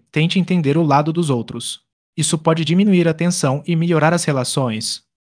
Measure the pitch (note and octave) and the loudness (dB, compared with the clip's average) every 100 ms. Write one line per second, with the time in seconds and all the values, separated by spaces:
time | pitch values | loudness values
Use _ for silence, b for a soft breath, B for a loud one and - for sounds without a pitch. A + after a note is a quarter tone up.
0 | _ D#3 E3 G3 F3 F3+ C#3 D#3 D#3+ C#3 | _ -2 0 0 0 0 2 2 4 2
1 | D3+ D#3+ D#3+ B2 A2 A#2 - - _ _ | 2 -2 0 -2 -4 -10 -10 -14 _ _
2 | _ - D3 D#3+ E3 E3 D#3 F3+ G#3 F#3 | _ -6 -4 -2 0 0 0 2 4 4
3 | E3 D#3+ E3+ F3 C#3 C#3+ - E3 E3+ D#3+ | 2 0 -2 -2 -2 -2 -2 -2 0 2
4 | D3+ E3+ E3 C3+ A#2+ D3 B2+ A2 G#2+ - | 2 0 0 -2 -2 -2 -2 -4 -6 -10
5 | _ _ | _ _